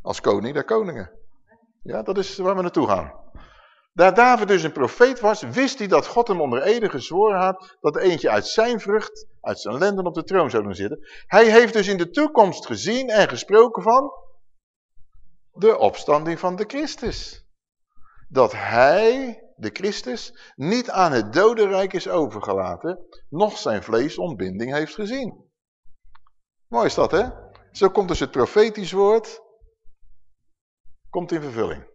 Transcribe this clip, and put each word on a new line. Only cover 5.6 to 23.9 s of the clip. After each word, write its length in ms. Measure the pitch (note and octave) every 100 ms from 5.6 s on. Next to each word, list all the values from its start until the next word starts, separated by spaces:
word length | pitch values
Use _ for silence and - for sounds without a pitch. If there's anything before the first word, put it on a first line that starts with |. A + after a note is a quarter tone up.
| C4+ -
hij 100 | G3+
dat 200 | E3 -
God 200 | A#3+ A#3
hem 140 | E3
onder 200 | C#3+ A#2+
ede 280 | E3 A#3+ G3+
gezworen 500 | C#3 - E3 G#3+ F#3+
had 380 | F#3 F#3+ - _
dat 160 | -
er 60 | D#3
eentje 280 | F3+ D#3+ -
uit 180 | G#2 G2+
zijn 320 | - A#3 A#3
vrucht, 480 | F#3+ G#3+ - - - -
uit 180 | - G2+
zijn 180 | G2+ B2
lenden 280 | G3 G3
op 80 | F3+
de 100 | D#3+
troon 260 | - F#3+ C#3+
zou 140 | A2+
doen 120 | G2+
zitten. 240 | F#2 G2 D3+ - -
Hij 200 | - G3 A#3
heeft 220 | A3 A#3
dus 140 | A3+ F#3+
in 100 | F#3+
de 120 | E3+
toekomst 560 | - D4+ D4+ G3 D#3
gezien 440 | - G#2+ C#3 B3 C4
en 200 | G#3+ F3
gesproken 540 | A#2+ - G#3 A#3+ A3
van 280 | G3 B3 C#4+ - - - - _ _ _ _ - - - - - _
de 260 | - G#3 -
opstanding 640 | G#3 - - D3+ D#3+ D#3+
van 160 | F#3
de 80 | - G#3
Christus. 760 | C#4 D#4 - A3+ - - - - _ _ _ _ - - - -
Dat 220 | C3 A2+
hij, 920 | - G2+ A2+ C3+ F3 A3+ C4 C4 G#3+ -
de 140 | _ G#2+
Christus, 800 | - F#3+ F#3+ B3 A#3 - - -
niet 340 | - D3 A#3+ A#3
aan 220 | F#3+ F3
het 220 | B2+ G#2
dodenrijk 600 | C#3 A3 A3+ G3+ F#3+ F#3+
is 140 | F#3 F#3+
overgelaten, 1000 | F3+ C3+ G#2 G#2 F#2+ F#2 F2 D#3+ F#3 - - -
noch 280 | D3 G#3 -
zijn 260 | C#3+ G#2
vlees 340 | F2+